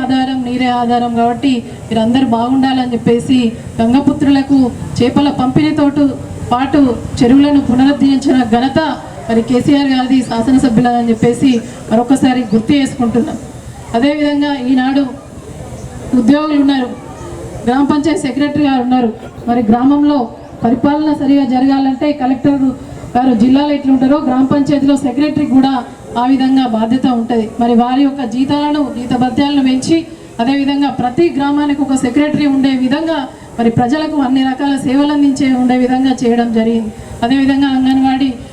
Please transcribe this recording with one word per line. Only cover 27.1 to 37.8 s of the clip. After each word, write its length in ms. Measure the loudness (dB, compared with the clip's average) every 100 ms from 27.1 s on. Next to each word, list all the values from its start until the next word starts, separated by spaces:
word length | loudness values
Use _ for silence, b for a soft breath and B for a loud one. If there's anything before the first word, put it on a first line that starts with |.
| 0
ఉంటది. 260 | 0 -2 -2 -2
మరి 140 | 2 2
వారి 200 | 2 2 0
యొక్క 160 | 0 -6
జీతాలను, 480 | -2 0 0 0 -2 -4 -6
జీతభత్యాలను 640 | -4 -2 0 0 0 2 2
పెంచి 300 | 0 0 0 -2 B B -6
అదేవిధంగా 480 | -2 0 0 0 -2 -2
ప్రతి 260 | -4 0 0 0
గ్రామానికి 440 | -2 0 0 -2 0
ఒక 100 | 0
సెక్రటరీ 420 | 0 0 0 0 0
ఉండే 180 | 2 2 0
విధంగా 340 | 0 0 -2 -4 -6 B B -2
మరి 120 | 0 2
ప్రజలకు 380 | 0 0 -2 -2 0
అన్ని 160 | 0 0
రకాల 240 | -2 -2 -2 0
సేవలు 260 | 0 2 2
అందించే 320 | 2 2 0 2
ఉండే 140 | 2 2
విధంగా 280 | 2 2 0 0
చేయడం 260 | 0 0 0 0
జరిగింది. 320 | 0 0 -4 -10 B B
అదేవిధంగా 440 | 0 2 2 2 2
అంగన్వాడీ 540 | 2